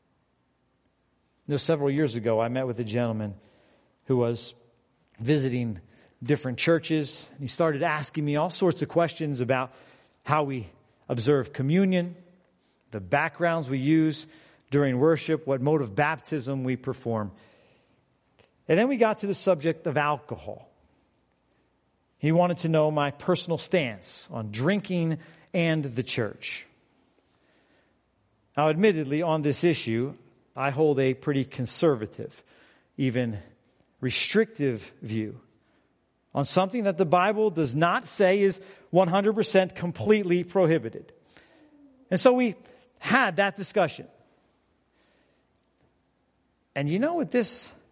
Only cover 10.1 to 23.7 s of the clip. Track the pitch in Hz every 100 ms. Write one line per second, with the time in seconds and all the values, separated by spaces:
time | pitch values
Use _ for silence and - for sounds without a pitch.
10.1 | _ - 151 143 135 98 - _ _ -
11.1 | 123 113 143 117 - 135 175 196 185 175
12.1 | 170 - _ _ _ _ _ _ 110 90
13.1 | 143 160 - 170 165 131 135 135 160 156
14.1 | 147 - - - _ _ 143 143 127 156
15.1 | 160 - 156 147 135 139 156 120 98 147
16.1 | 160 - 156 123 135 127 123 131 127 120
17.1 | 113 101 - - _ _ _ _ _ _
18.1 | _ _ _ _ _ - 165 247 262 220
19.1 | 214 202 196 196 175 156 160 170 143 147
20.1 | 151 - 92 104 - - _ _ _ _
21.1 | _ _ _ _ _ _ _ _ _ _
22.1 | _ 147 165 180 175 165 160 151 151 143
23.1 | - - 170 - 160 -